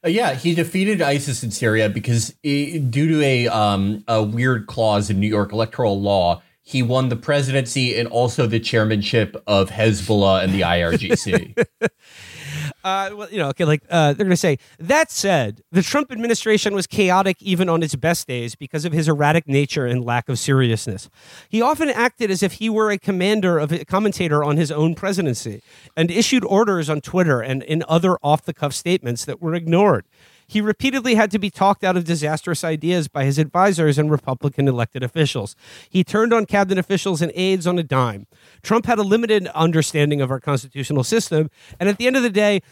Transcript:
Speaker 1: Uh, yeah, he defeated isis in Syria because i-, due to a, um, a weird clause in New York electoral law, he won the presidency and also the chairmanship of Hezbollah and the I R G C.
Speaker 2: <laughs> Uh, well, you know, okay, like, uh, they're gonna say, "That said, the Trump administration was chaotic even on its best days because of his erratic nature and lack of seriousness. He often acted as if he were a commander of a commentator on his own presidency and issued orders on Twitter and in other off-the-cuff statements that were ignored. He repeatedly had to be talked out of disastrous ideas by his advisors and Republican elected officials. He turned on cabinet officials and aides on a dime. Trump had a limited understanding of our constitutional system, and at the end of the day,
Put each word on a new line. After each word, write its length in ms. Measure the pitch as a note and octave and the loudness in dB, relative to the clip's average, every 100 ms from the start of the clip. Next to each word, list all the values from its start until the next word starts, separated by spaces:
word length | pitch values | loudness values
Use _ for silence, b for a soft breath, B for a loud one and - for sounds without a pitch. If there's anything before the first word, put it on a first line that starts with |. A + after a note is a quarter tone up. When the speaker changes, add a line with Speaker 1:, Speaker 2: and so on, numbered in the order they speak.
Speaker 1:
Uh, 60 | E3+ | -2
yeah, 240 | G3 G#3 | 0 0
he 220 | C3 E3+ E3 | 0 0 0
defeated 460 | E3 F#3 G3 G3+ | 0 0 0 0
isis 420 | C#3+ C#3+ C#3 B2 | 0 0 -2 -6
in 80 | A2+ | -6
Syria 380 | - A#2 A2 G#2+ | -2 2 2 2
because 420 | A2 A2 A#2 A#2 - D3 | 0 0 -2 -2 -8 -4
i-, 360 | C#3+ D3 E3+ C3 | -2 -2 -2 -2
due 180 | B2+ D#3+ | 0 2
to 140 | D#3 | 2
a, 260 | C#3 B2+ A#2+ | 2 2 0
um, 560 | A2 G#2 G2 G2 G#2+ - | 2 2 2 0 -4 0
a 160 | A2+ | 0
weird 440 | G#2 A#2 B2+ A#2+ G#2 | 0 0 0 0 -4
clause 420 | - A2 G#2 G#2 | -2 2 2 0
in 100 | G2 | 0
New 80 | G#2+ | 0
York 240 | G#2+ G2+ | 0 0
electoral 480 | G#2+ A2 - A#2 G2 | -2 -4 0 0 0
law, 420 | G2+ G2 F2 E2+ b b | 2 2 2 0 b b
he 200 | _ C3 | _ -2
won 280 | A#2+ B2+ C3 | 0 0 0
the 60 | A#2+ | -4
presidency 840 | - C#3+ C3+ C3+ A#2+ C#3 B2+ G#2 | -2 -2 0 -2 -2 -2 -2 -2
and 100 | A#2+ | -2
also 400 | A#2+ B2 C3 A#2+ | 0 0 0 0
the 120 | A2 | 0
chairmanship 760 | - A#2 G#2+ G#2+ G2+ A#2 G2+ - - | 0 0 2 0 0 0 0 -6 0
of 240 | G2+ G2 | 2 2
Hezbollah 760 | - A2 G2+ F2+ G#2 G2 F#2+ | 2 2 2 0 2 4 4
and 100 | F#2+ | 2
the 100 | F#2+ | 0
I 180 | E2+ F2 | 0 2
R 120 | E2+ - | 0 -2
G 200 | F#2+ - | 0 -2
C. 380 | G#2+ - - - | 0 -2 -2 -4
Speaker 2:
<laughs> 40 | - _ - - B B B B C#3+ D3 D3+ - F#3+ | -4 _ -6 -6 B B B B -14 -10 -10 -8 -6
Uh, 240 | F#3+ G3 G#3 | -4 -6 -10
well, 120 | F#3+ | -8
you 60 | G3+ | -4
know, 100 | C#3+ | -4
okay, 160 | - D#3+ | 0 0
like, 160 | D3+ - | 0 0
uh, 240 | E3+ D3 | 2 2
they're 120 | C#3+ G3 | 2 0
gonna 100 | F3+ | 2
say, 220 | F3 C3+ b b | 2 0 b b
"That 320 | E3 D4 D#4+ | 0 0 0
said, 520 | - G3 E3 A2 A2 _ | -2 0 0 0 -6 _
the 100 | E3+ | 0
Trump 300 | - C#4+ D4+ | 2 -2 -2
administration 600 | A3+ A#3 A3+ A3 G#3+ G#3+ G3 | -4 -2 0 2 2 2 -2
was 100 | - | -4
chaotic 560 | - F#3+ F#3 G3 F3+ | 0 2 2 2 -2
even 260 | G3 F3 F3+ | -2 0 2
on 140 | E3 | 0
its 140 | D#3+ C3+ | 0 -2
best 320 | D#3+ E3 - | -2 -2 -4
days 260 | B2 A#2+ | -6 -6
because 320 | - C#3 D#3 E3 | -10 -10 -6 -2
of 80 | |
his 140 | D#3+ D#3 | 0 0
erratic 380 | D3 D3 E3 D3 | 2 4 2 2
nature 400 | C#3 C#3+ D3+ B2 | 0 0 -2 -2
and 180 | B2 A#2+ | -2 -2
lack 240 | A#2+ - | -4 -2
of 80 | B2 | -4
seriousness. 720 | - C3+ B2 A2 - G2 - B B B B | 2 2 2 0 -4 -10 -14 B B B B
He 140 | A3 | 0
often 260 | A#3+ D4+ D4+ | 0 0 -2
acted 400 | A3+ A#3+ - A3 | 0 -2 0 -4
as 140 | F#3 | 0
if 100 | G3 | -2
he 160 | - A3 | -2 -2
were 220 | G#3+ G#3+ | 0 0
a 80 | G3+ | 0
commander 580 | - F#3 F#3+ G#3+ F#3 E3 | -2 0 0 2 2 0
of 160 | D3 | 0
a 100 | E3+ - | -4 -2
commentator 580 | F#3+ A3 - F3 D3 | -2 0 -2 0 0
on 120 | D3 D3 | 2 0
his 140 | D3+ | 0
own 220 | D3+ D#3+ | 0 0
presidency 720 | D#3+ F#3+ F#3+ D#3+ A#2 A2+ G2+ B B B - | 0 -4 -2 -2 -4 -8 -12 B B B -2
and 140 | E3+ | 0
issued 340 | F3+ A3+ B3+ F#3+ | 2 2 0 2
orders 420 | G3 A3 F#3 D3+ | 2 2 0 -2
on 140 | D3+ | -4
Twitter 400 | - F3+ E3+ B2+ | -2 0 2 2
and 220 | A#2+ C3 | 0 -6
in 200 | - D#3+ - | -2 -4 2
other 280 | E3 F#3 F3+ | 2 2 0
off-the-cuff 500 | D3 D3+ - - D3 | 0 0 -2 -6 -6
statements 520 | - E3+ F#3 B2 A#2+ - | -4 -2 -2 -2 -6 -8
that 160 | - | -8
were 140 | E3 E3+ | -6 -4
ignored. 500 | E3 E3+ G3+ A#2+ - b b b b | 2 4 6 4 -2 b b b b
He 140 | G#3+ | -2
repeatedly 540 | G#3+ - C4+ C4+ A#3+ A3 | 0 0 0 0 2 2
had 160 | G#3+ | 2
to 80 | G3+ | 0
be 100 | F#3+ | -4
talked 340 | - G3 G3 | 0 0 2
out 140 | F#3 F3+ | 0 0
of 60 | |
disastrous 600 | E3 E3 D3+ D#3 - D#3+ | 0 -2 -2 -4 -4 -4
ideas 440 | E3 D#3 D#3 F3+ D3 | -2 -2 0 0 -2
by 180 | D3 C3+ | -2 0
his 140 | C3+ | 0
advisors 580 | D#3 F3 G3 E3+ D#3 C#3 | 0 2 2 4 2 2
and 140 | D3+ | 2
Republican 560 | D3 - C3 C#3+ C#3 C#3 | 0 -2 -4 -4 0 0
elected 340 | A#2+ A#2 C3 | 0 -4 -4
officials. 540 | B2 E3 D3 B2+ G#2 - B B B | -6 0 0 -2 -8 -14 B B B
He 140 | F#3 | -2
turned 280 | F3+ G#3+ A3+ | 0 0 2
on 120 | A3+ G#3+ | 2 2
cabinet 320 | G3+ G3 F#3+ | 0 0 -2
officials 420 | - G3 G3+ D#3+ | 0 -2 -2 -2
and 120 | E3 | -4
aides 320 | F3 F#3+ F#3+ E3+ | -2 -2 0 0
on 140 | F3+ | -2
a 40 | |
dime. 440 | D#3 C3 B2 G2+ - b b b | 0 0 0 -4 -16 b b b
Trump 240 | - A3 - | -2 0 2
had 140 | A3+ | 0
a 20 | |
limited 460 | G3 A3 A#3 G#3+ F3+ D#3 | 2 0 2 0 0 0
understanding 640 | E3 D#3+ D3 D#3 D3 D3 | 0 2 0 0 0 0
of 80 | C3 | -2
our 100 | C3 | -4
constitutional 640 | - C3+ C3 C#3 C3 D3 | -2 -4 -4 -12 -4 -2
system, 460 | B2 A3+ - D#3 D#3 B B B | 0 -2 0 -2 -2 B B B
and 100 | F#3+ | -2
at 80 | G3+ | 0
the 80 | B3 | 0
end 100 | C4 | 2
of 60 | |
the 80 | A#3+ | 0
day, 320 | G3 G#3 G3+ b | 2 2 0 b